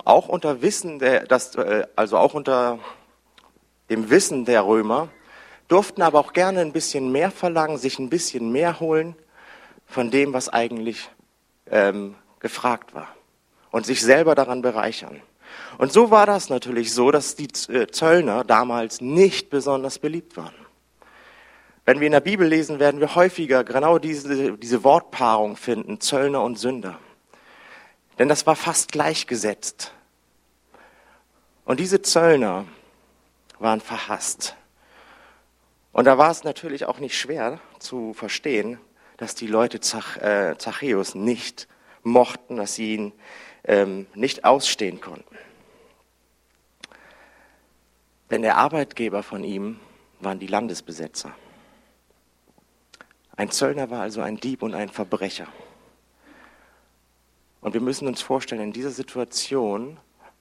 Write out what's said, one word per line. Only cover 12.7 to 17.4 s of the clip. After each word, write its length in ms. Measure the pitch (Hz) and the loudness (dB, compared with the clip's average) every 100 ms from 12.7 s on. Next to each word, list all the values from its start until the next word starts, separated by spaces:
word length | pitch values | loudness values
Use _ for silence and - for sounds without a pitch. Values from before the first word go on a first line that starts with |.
| 117 - | -4 -8
war 140 | - - - _ _ _ _ - | -18 -18 -20 _ _ _ _ -6
und 140 | 117 110 | -4 -2
sich 160 | 131 | 0
selber 340 | 110 139 160 139 | 6 6 6 4
daran 260 | 127 123 | 2 0
bereichern. 600 | 123 110 107 113 - 73 - _ - - - - | -2 -2 -4 -6 -14 -18 -20 _ -20 -20 -12 -2
Und 140 | 131 | 4
so 200 | 214 233 | 6 8
war 140 | 214 202 | 8 6
das 240 | 202 - | 2 0
natürlich 440 | 127 120 120 113 | -4 -4 -4 -2
so, 180 | 117 123 | 2 4
dass 240 | 151 139 | 4 0
die 120 | - | -8